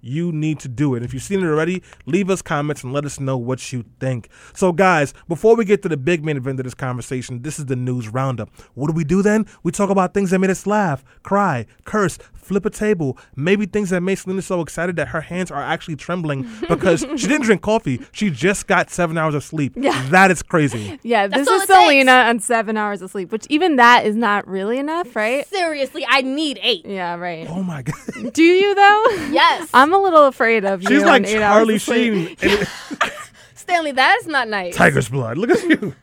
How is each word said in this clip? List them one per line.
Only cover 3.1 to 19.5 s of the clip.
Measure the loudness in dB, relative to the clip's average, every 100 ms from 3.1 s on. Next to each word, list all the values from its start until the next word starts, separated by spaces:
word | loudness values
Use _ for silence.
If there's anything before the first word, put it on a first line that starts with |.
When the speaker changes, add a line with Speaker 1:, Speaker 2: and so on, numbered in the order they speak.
| -6
Speaker 1:
know | -4 -4
what | -4 -6 -6
you | -10 -10 _
think. | -6 -6 -8 _ -20
So, | 0 0
guys, | 2 2 2 0 -4 -10
before | 0 4 4
we |
get | 4 0
to | 0
the | -4
big | -2 -2
main | -2 -4
event | -4 -6
of |
this | -8
conversation, | -6 -8 -6 -6 -8 -8 -10
this | -10 -10
is | -6
the |
news | -4 -2 -4 -4
roundup. | -4 -4 -4 -8 _ -20
What | -6 -2
do |
we | -2
do | 0 2
then? | 2 2 -2 -6
We | -6
talk | -2 0
about | 2 2
things | 0 0
that | 0
made | 0
us | -2 0
laugh, | 0 0 -4 _ _
cry, | -2 0 0 -2 -6 _
curse, | -6 0 0 -2 -18 -20 -6
flip | -4 -4
a |
table, | -4 -2 0 -2 -4 -12 -6
maybe | 0 0 0
things | -4 -2
that | -2
made | -2 -4
Selena | -4 -8
so | -4 -4
excited | -4 -6 -6 -4
that | -4
her | -6
hands | -8 -8 -6
are | -6
actually | -4 -6 -6 -12
trembling | -6 -6 -4 -6 -6 -10
Speaker 2:
<laughs> | -4
Speaker 1:
because | 0 2 0 -2 -4
she | -2
didn't | 0
drink | 2 0
coffee. | 2 -2 -2 -6 -8
She | -6 -4
just | 0 -2 -2 0
got | 0 0
seven | -2 -2 0
hours | -2
of | -2
sleep. | -6